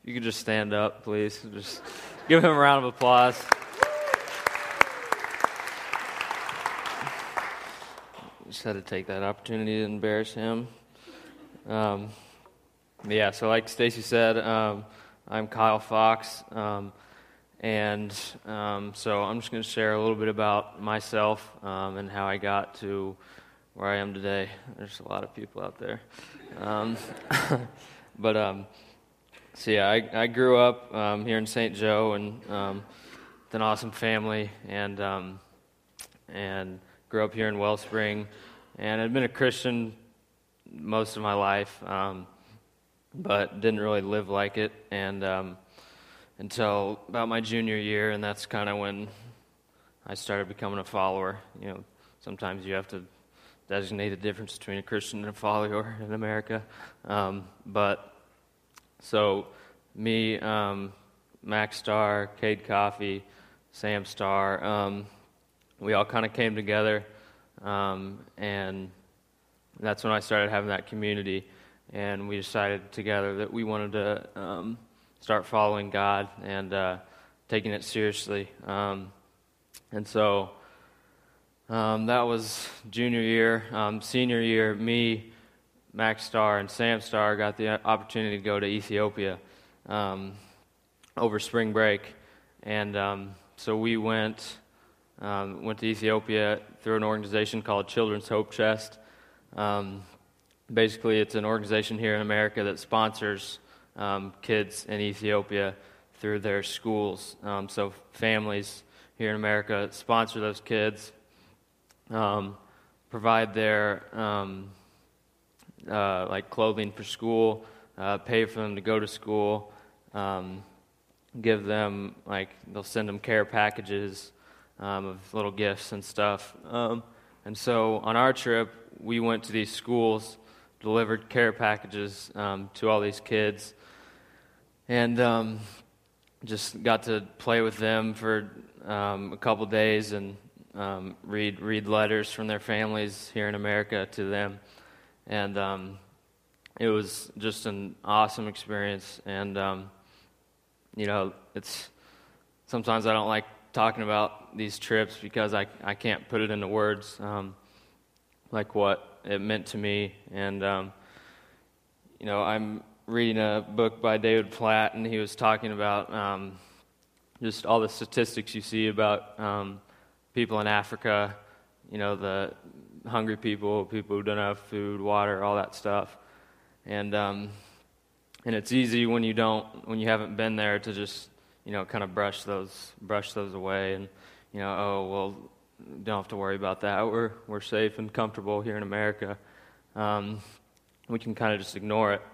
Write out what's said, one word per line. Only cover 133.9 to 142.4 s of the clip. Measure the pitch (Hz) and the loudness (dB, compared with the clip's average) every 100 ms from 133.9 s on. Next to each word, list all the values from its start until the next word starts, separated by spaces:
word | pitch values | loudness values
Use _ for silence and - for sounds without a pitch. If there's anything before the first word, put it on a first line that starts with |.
| - - - - - _ _ _ _ - | -20 -20 -20 -20 -20 _ _ _ _ 0
and, | 120 117 120 | 2 4 4
um, | 120 113 110 107 107 - - _ _ _ _ _ 110 | 4 4 0 -6 -12 -18 -20 _ _ _ _ _ -8
just | 107 - 113 | -6 -6 -2
got | 113 110 | 2 2
to | 117 107 95 - | 2 -4 -4 -8
play | - 117 | 2 2
with | 113 104 | 2 0
them | 110 110 110 | 0 2 0
for, | 107 113 107 104 - - - 87 | -2 0 0 -2 -16 -20 -16 -6
um, | 104 101 98 98 | -2 -2 -2 -6
a | 107 | -2
couple | 120 104 107 | 0 2 2
days | 107 110 107 104 | 4 4 4 0
and, | 104 98 98 - - - 98 | -6 -6 -12 -20 -20 -16 -8
um, | 98 95 95 - | -6 -6 -8 -12
read, | - 104 104 95 | -6 -2 -2 -2
read | 104 107 104 | -2 -2 4
letters | 107 107 107 104 | 4 4 2 0
from | - | -6